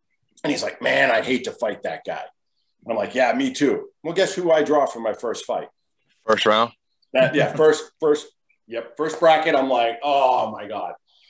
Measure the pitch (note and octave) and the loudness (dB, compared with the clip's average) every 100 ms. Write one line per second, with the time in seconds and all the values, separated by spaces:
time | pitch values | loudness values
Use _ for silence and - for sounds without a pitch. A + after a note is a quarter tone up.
0 | _ _ _ - D#3 C#3 G2+ - B2+ C3+ | _ _ _ -10 -6 -4 -6 -6 -2 0
1 | C3+ A2+ G#2 B2 A2 - - B2+ F#2 D#2+ | 2 0 0 -4 -4 -6 -8 -6 -8 -10
2 | - B2 - _ _ _ _ _ - A2 | -10 -12 -12 _ _ _ _ _ -6 -4
3 | G2 B2 B2 A#2+ C3+ - C#3+ G2 - _ | -2 0 0 0 -2 0 0 0 -6 _
4 | D#3+ E3+ F#3 - F3 D#3 C#3+ D3 C3+ A#2 | -6 -2 -2 0 2 2 2 2 0 -2
5 | A2 G2+ A#2+ G2+ - G#2+ - _ _ _ | -6 -6 -6 -8 -6 -8 -8 _ _ _
6 | _ _ - G#2+ G#2+ G#2+ A#2 - _ _ | _ _ -2 2 4 4 2 -4 _ _
7 | _ C3 B2+ C#3+ A#2+ - D#3 D3+ - _ | _ 2 2 2 0 4 4 4 -2 _
8 | D#3 D3 - _ _ _ - A2+ - - | 0 0 -4 _ _ _ -12 -10 -10 -8
9 | D#3 - E3 D#3 D#3+ C#3+ C3+ B2 A#2 - | -6 2 4 4 4 2 2 2 0 -2
10 | D3 C#3 C3 B2 A2 G#2+ G2+ G#2 F2 - | 0 2 4 2 -2 -6 -10 -10 -10 -12
11 | _ _ _ | _ _ _